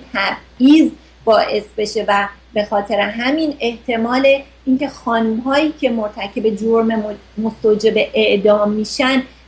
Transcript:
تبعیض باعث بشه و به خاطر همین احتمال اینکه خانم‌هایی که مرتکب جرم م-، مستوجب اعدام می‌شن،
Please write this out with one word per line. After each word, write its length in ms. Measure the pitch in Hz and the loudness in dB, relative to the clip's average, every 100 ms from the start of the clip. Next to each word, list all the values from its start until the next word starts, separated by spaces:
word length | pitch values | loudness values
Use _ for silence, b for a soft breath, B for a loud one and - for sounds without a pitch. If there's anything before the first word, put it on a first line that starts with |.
| - | -4
تبعیض 760 | 208 196 - - - 262 320 320 - b b - | -6 -4 -6 -10 2 6 6 4 -2 b b 2
باعث 380 | 208 - 214 208 - | 2 2 -4 -6 -6
بشه 280 | 208 220 202 | -6 -4 0
و 200 | 202 202 - _ | 0 -2 -8 _
به 120 | 214 208 | -4 -2
خاطر 340 | 202 202 202 | -2 -2 -2
همین 560 | 208 226 247 311 311 - | -2 -2 -2 -2 -2 -4
احتمال 680 | 233 226 - 233 226 254 269 277 277 _ 269 | -6 -6 -6 -4 -2 2 2 2 -2 _ -2
اینکه 220 | 262 285 | 0 -2
خانم‌هایی 840 | - 240 226 226 220 254 277 311 - | -6 -2 0 0 -2 0 0 0 0
که 80 | 254 | -2
مرتکب 680 | 233 208 202 202 240 214 202 | -2 -6 -8 -10 -2 -2 -2
جرم 320 | 226 226 226 | 0 2 2
م-، 280 | 220 214 208 - - | -2 -4 -10 -12 -6
مستوجب 560 | 220 - 220 208 220 208 202 | -6 -2 0 2 2 0 -2
اعدام 580 | 214 214 202 208 208 208 | 0 2 2 4 2 2
می‌شن، 520 | 214 214 - 262 262 - B | -2 -4 -2 0 0 -4 B